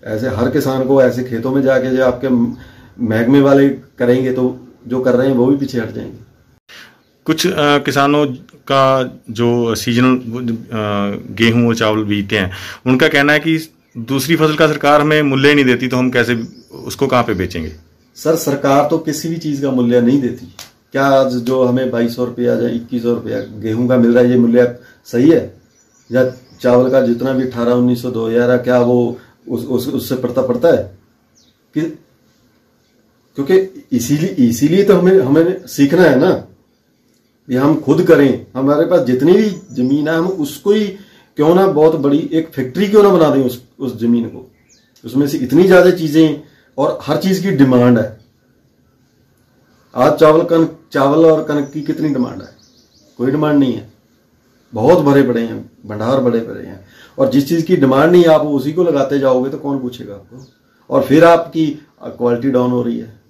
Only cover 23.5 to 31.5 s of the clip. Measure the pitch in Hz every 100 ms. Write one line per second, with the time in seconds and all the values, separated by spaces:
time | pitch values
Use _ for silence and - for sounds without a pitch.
23.5 | 107 110 110 123 127 117 120 123 123 117
24.5 | 120 123 - - _ - 120 143 151 95
25.5 | - _ _ _ _ _ 120 127 - _
26.5 | - 123 123 127 131 120 117 127 131 127
27.5 | 117 117 123 123 120 123 113 113 117 123
28.5 | 123 123 123 120 123 120 120 - _ -
29.5 | 117 - 123 127 139 - 127 120 131 123
30.5 | 120 170 127 101 - _ _ _ _ _